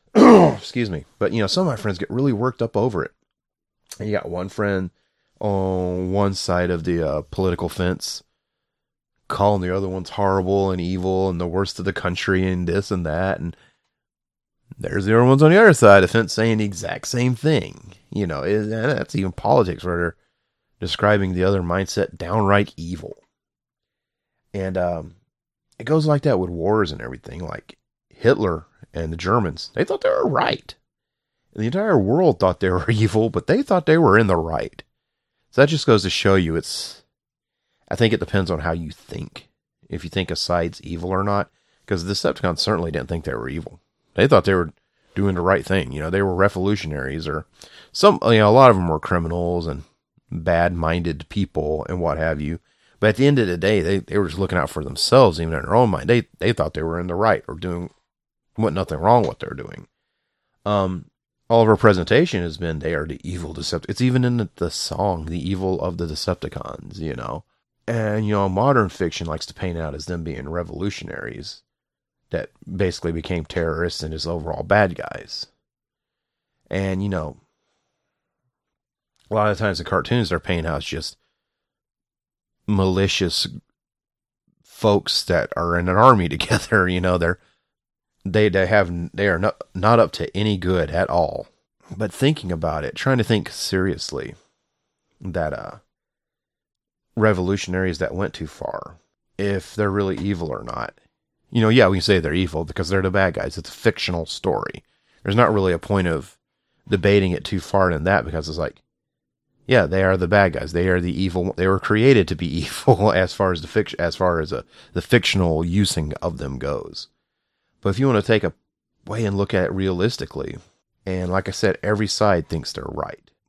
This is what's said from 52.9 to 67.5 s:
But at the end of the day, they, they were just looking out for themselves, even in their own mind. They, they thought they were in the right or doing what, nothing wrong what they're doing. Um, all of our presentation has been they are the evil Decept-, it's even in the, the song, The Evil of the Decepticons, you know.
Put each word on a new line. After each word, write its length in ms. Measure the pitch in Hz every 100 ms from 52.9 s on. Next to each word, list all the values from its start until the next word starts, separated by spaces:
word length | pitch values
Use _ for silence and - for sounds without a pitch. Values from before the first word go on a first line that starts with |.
| _
But 100 | 107
at 60 | 110
the 100 | 139
end 120 | 139
of 80 | 104
the 120 | 87
day, 240 | 92 107
they, 160 | 82 98
they 180 | - 95
were 120 | 90
just 100 | 78
looking 180 | 95 90
out 140 | 71
for 120 | -
themselves, 560 | 69 78 - 131 117 80
even 140 | 82
in 100 | 80
their 120 | 64
own 160 | 107 120
mind. 180 | 82 82
They, 200 | 120 - _
they 160 | 101
thought 180 | 117 76
they 100 | -
were 160 | 82 85
in 100 | 90
the 60 |
right 300 | 87 110 92 -
or 100 | -
doing 340 | 90 87 87 - _ _ _ _ _
what, 180 | - 110
nothing 280 | 78 92 76
wrong 240 | 92 117
what 160 | 80 -
they're 100 | -
doing. 360 | - 53 - - _ _ _ _ _ _ _
Um, 460 | 101 104 95 90 - _ _ _ -
all 120 | 117
of 60 | 110
our 80 | 104
presentation 640 | 110 92 82 123 175 98
has 140 | 85 76
been 220 | 85 80
they 160 | 80
are 120 | 80 78
the 140 | 87
evil 300 | 85 90 82
Decept-, 340 | 85 82 85 -
it's 100 | 87
even 240 | 127 127
in 140 | 123 120
the, 100 | 101 -
the 140 | 87
song, 560 | - - 82 101 85 78
The 240 | 85 87
Evil 280 | 95 95 92
of 160 | 90 87
the 80 | 85
Decepticons, 920 | 78 - 90 - - - - - -
you 160 | 80
know. 300 | - - 67 -